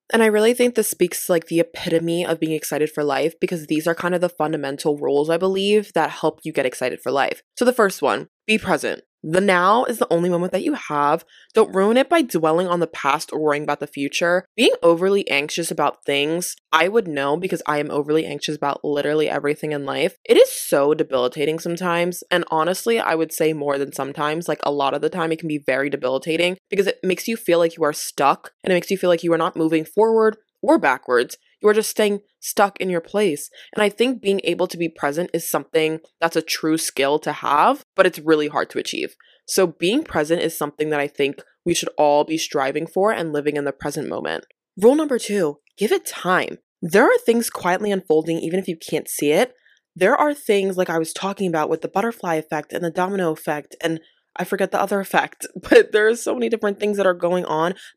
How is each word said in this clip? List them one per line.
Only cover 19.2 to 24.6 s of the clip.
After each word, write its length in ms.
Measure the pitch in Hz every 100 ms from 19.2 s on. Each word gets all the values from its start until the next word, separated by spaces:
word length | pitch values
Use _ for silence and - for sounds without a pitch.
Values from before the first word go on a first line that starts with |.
| 151
everything 440 | 147 143 147 151
in 140 | 147 139
life. 300 | 135 170 -
It 140 | - 370
is 140 | 523
so 420 | - - 151 143
debilitating 640 | 156 156 131 123 156 147 160
sometimes. 640 | 175 170 180 170 175 175 -
And 160 | 180 170
honestly, 480 | 160 160 185 233 233
I 160 | - 160
would 180 | 160
say 200 | - 160
more 240 | 156 143 139
than 140 | 139
sometimes, 560 | 139 135 147 147 160 170
like, 140 | 151